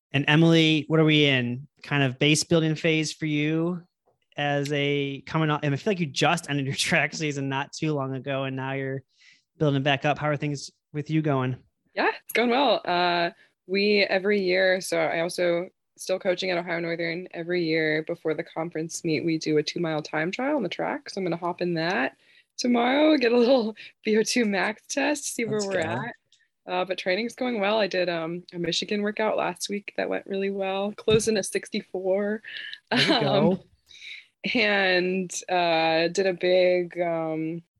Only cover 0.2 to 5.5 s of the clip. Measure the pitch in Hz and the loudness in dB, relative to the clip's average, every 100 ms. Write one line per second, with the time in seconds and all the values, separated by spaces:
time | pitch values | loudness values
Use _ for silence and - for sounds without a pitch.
0.2 | 143 151 165 165 160 156 143 160 156 151 | 4 6 8 6 4 2 2 4 6 6
1.2 | 143 131 120 120 147 _ - 143 135 123 | 4 2 0 -6 -10 _ -2 2 2 2
2.2 | 147 151 - 170 160 156 170 156 151 - | 4 4 2 2 2 0 0 0 -2 -4
3.2 | 156 147 151 160 170 175 - _ _ _ | -4 -2 0 0 -2 -4 -10 _ _ _
4.2 | _ - 147 143 143 143 143 143 139 139 | _ -6 -2 -2 -2 0 0 0 -2 -8
5.2 | - 160 156 | -4 0 0